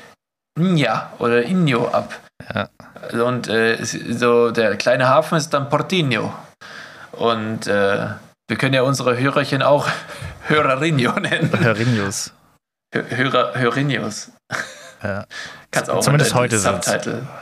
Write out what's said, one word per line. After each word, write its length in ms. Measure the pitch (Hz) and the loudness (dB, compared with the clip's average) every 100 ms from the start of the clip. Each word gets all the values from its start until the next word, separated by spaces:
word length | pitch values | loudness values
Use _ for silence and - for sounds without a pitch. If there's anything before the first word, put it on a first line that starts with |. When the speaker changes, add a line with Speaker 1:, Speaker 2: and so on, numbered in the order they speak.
| - _ _ _ _ - | -18 _ _ _ _ 0
Speaker 1:
Nja 560 | 185 170 120 113 - - | 2 4 2 0 -4 -4
oder 240 | 120 120 | 2 2
Inho 460 | 120 185 160 120 120 | 2 2 2 2 0
ab. 300 | 104 104 - - _ - | -2 -4 -12 -20 _ -8
Speaker 2:
Ja. 160 | 107 98 _ - - - 117 | -6 -6 _ -20 -16 -6 -2
Speaker 1:
Und, 240 | 120 123 110 | 0 -2 0
äh, 240 | 110 113 113 | 2 2 0
es, 160 | 117 | -4
so 600 | - - 117 120 120 117 | -6 -6 0 4 6 4
der 240 | 113 110 104 | 2 0 2
kleine 300 | 123 131 131 | 2 4 6
Hafen 280 | 143 160 170 | 4 4 -2
ist 120 | 139 | 0
dann 180 | 143 131 | -2 0
Portinho. 640 | 147 160 190 143 110 107 - - _ - - - - - | -2 0 0 2 0 -2 -8 -18 _ -20 -18 -18 -20 -18
Und, 560 | - 113 113 110 107 - | -2 0 0 -2 -4 -2
äh, 400 | 101 98 104 110 104 - _ - | 0 2 0 -4 -8 -16 _ -6
wir 100 | 117 | -2
können 160 | 135 | 2
ja 80 | 135 | 2
unsere 360 | 127 135 123 120 | 2 2 0 2
Hörerchen 440 | 139 147 135 135 | 2 0 0 0
auch 260 | 127 117 - - - - | 4 2 2 -6 -10 -14
<laughs> 300 | - - - | -14 -12 0
Hörerinho 720 | 151 143 131 160 143 120 - | 2 2 2 2 2 0 0
nennen. 320 | - 160 - - | -2 0 0 2
Speaker 2:
Hörinhos. 760 | 117 104 120 113 98 - - - _ _ _ _ _ 117 | 2 2 2 2 0 -4 -8 -14 _ _ _ _ _ -6
Speaker 1:
Hö-, 80 | - 123 | -4 -2
Hörer, 380 | 131 127 123 127 | 0 2 0 0
Hörinhos. 720 | 120 135 143 117 110 104 - _ _ - - - - - | 0 0 0 -2 -4 -8 -14 _ _ -8 -8 -14 -20 -10
Speaker 2:
Ja. 220 | 107 98 - - - - - | -6 -6 -8 -14 -14 -16 -4
Speaker 1:
Kannst 180 | 135 - | -4 -2
auch 120 | 92 | 0
Speaker 2:
Zumindest 300 | 120 143 - | 2 4 2
Speaker 1:
unter 100 | 127 | 2
Speaker 2:
heute 140 | 123 110 | 2 2
Speaker 1:
den 60 | |
Speaker 2:
sind's 240 | 92 92 - | 0 0 -2
Speaker 1:
Subtitle. 400 | 104 117 113 131 - | -2 -4 -8 -10 -8